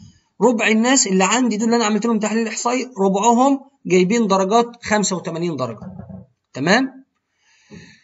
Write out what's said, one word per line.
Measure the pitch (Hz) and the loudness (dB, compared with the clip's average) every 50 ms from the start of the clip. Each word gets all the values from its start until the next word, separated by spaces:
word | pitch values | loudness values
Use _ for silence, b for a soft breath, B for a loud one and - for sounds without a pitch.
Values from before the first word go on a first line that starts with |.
| b b b b b b b - 185 | b b b b b b b 0 2
ربع | 254 240 214 214 202 | 2 2 2 0 2
الناس | 220 220 226 247 269 269 - | 2 2 2 2 2 2 2
اللي | 196 190 190 190 | 2 2 2 2
عندي | 185 220 247 254 233 208 | 2 2 0 0 0 0
دول | 202 233 | 0 0
اللي | 226 233 | 0 0
أنا | 233 226 | 0 0
عملت | 208 214 208 214 | 0 0 0 0
لهم | 233 233 208 | 0 -2 0
تحليل | 220 208 214 226 233 220 | -2 -2 -2 -2 -4 -4
إحصائي، | 220 - - 240 247 262 233 - - 190 | -6 -6 -4 -2 -2 -4 -4 -6 -4 -2
ربعهم | 196 196 190 202 208 240 240 240 254 277 277 269 - - _ _ - | 0 0 0 2 2 2 4 4 4 2 2 0 -4 -10 _ _ -4
جايبين | 180 175 185 180 180 233 240 226 | 0 2 2 4 4 2 2 2
درجات | 190 190 190 190 185 220 233 240 233 - - - | 2 2 0 2 2 2 2 2 0 -4 -12 -6
خمسة | - 214 214 196 - 190 | -2 -2 0 0 -2 -4
وتمانين | 170 - 165 160 160 170 175 160 | -6 -6 -8 -6 -6 -4 -4 -4
درجة. | 123 127 117 113 - - - - - - - - - - - _ _ _ _ - | -4 -6 -8 -8 -12 -16 -16 -16 -16 -16 -16 -18 -18 -20 -20 _ _ _ _ -8
تمام؟ | 127 139 170 202 247 269 262 - - - _ _ _ _ _ B B B B B B B B 85 B B B B B | -4 0 2 2 2 2 0 -6 -12 -20 _ _ _ _ _ B B B B B B B B -20 B B B B B